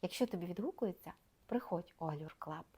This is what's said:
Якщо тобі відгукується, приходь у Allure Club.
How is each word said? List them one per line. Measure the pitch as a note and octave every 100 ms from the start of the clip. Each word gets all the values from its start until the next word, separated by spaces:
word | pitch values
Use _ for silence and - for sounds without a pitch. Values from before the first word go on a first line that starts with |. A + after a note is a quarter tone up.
Якщо | F3+ - A#3+
тобі | F#3 F3
відгукується, | F3+ B3 - G#3+ F3 - - _ _ -
приходь | A#3+ - E3+ F3 -
у |
Allure | D#3+ D3+ D#3 -
Club. | - D#3 -